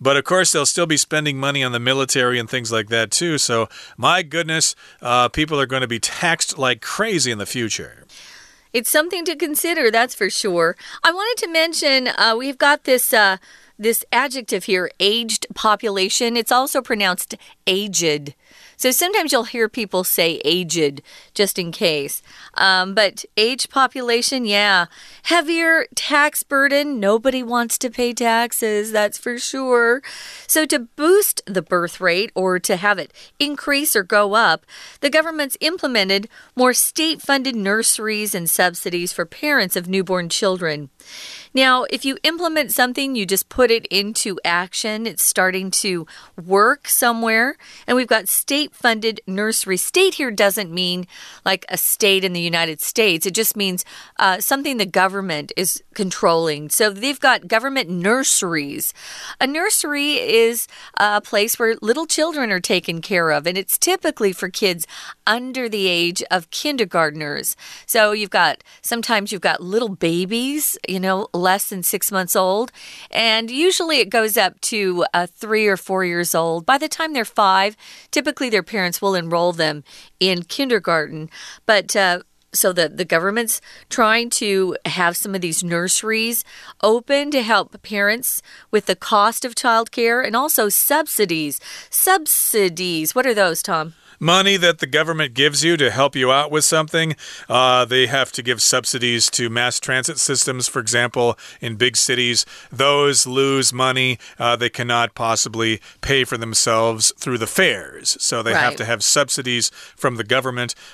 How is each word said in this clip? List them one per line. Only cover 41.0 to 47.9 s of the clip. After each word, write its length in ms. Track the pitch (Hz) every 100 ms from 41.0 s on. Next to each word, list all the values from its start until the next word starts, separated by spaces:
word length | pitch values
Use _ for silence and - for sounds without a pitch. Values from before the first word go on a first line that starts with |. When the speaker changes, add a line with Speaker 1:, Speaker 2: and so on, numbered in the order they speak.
| - - - - - 262
Speaker 2:
Now, 280 | 262 254 240
if 140 | 262
you 140 | 277 269
implement 480 | 311 330 339 311 262
something, 460 | - 247 247 269 254
you 100 | 185
just 220 | 190 -
put 200 | - 247
it 120 | 233 -
into 520 | 190 202 220 220 175
action. 640 | - 170 185 - 226 214 226
It's 160 | 160
starting 480 | - - 185 185 190 -
to 240 | 208 180 156 - - -
work 500 | 175 196 220 285 -
somewhere. 720 | - 240 226 226 220 247 311 - -
And 120 | -